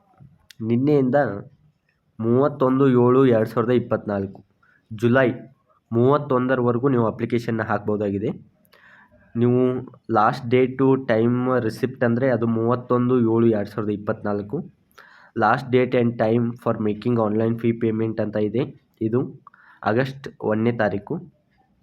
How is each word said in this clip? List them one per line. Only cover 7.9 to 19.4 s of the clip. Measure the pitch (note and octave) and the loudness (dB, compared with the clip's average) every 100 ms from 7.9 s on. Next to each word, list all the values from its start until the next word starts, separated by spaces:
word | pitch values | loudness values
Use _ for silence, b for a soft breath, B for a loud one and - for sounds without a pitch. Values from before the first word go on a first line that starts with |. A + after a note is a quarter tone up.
| G#2 G#2 G2 A#2 - - _ _ b b b b b b A#2 | -2 -2 -4 -6 -8 -16 _ _ b b b b b b 0
ನೀವು | B2 B2 B2+ B2+ B2+ - - | 2 2 2 -2 -8 -16 -2
ಲಾಸ್ಟ್ | A2 A2 - A#2+ | 2 2 0 0
ಡೇಟು | B2+ B2+ B2+ C3+ C3+ | 2 2 2 2 2
ಟೈಮ್ | C3+ A2 A#2+ B2 B2+ B2+ | 2 2 2 0 0 -2
ರಿಸಿಪ್ಟ್ | A2 A#2 B2 - | -2 -4 -6 -2
ಅಂದ್ರೆ | A#2+ A#2 C3+ | 0 0 0
ಅದು | A#2 A#2 | 0 0
ಮೂವತ್ತೊಂದು | A2+ A2+ B2 B2 B2 B2 B2+ | 0 0 -2 -2 0 2 2
ಏಳು | A2+ A2+ A#2 | 2 2 2
ಎರಡು | G#2+ G2+ | 2 -4
ಸಾವಿರದ | - G#2 | -6 -6
ಇಪ್ಪತ್ನಾಲ್ಕು. | G#2 G#2 G#2 G#2+ G#2 G#2 C#3+ - _ _ B B B B A#2 | -6 -6 -6 -4 -6 -6 -10 -10 _ _ B B B B 0
Last | G#2+ A#2+ - | 2 2 2
date | B2 B2 B2+ | 0 2 2
and | A#2+ A#2 | 0 0
time | A2 A#2+ A#2 | 0 2 0
for | A#2+ - G#2+ | -4 -4 -2
making | G#2+ G#2 A#2+ A#2+ | -2 -2 -2 0
online | G#2+ G#2+ A2+ A#2 | 0 0 -2 0
fee | A#2 A#2 | -2 0
payment | A#2 A2 A2 A2 | -2 -2 -4 -4
ಅಂತ | G#2+ G#2+ | -4 -2
ಇದೆ. | G#2+ A2+ D#3 - _ - | -2 -2 -6 -10 _ -4
ಇದು | A2+ A#2+ D#3 - | 2 2 0 -10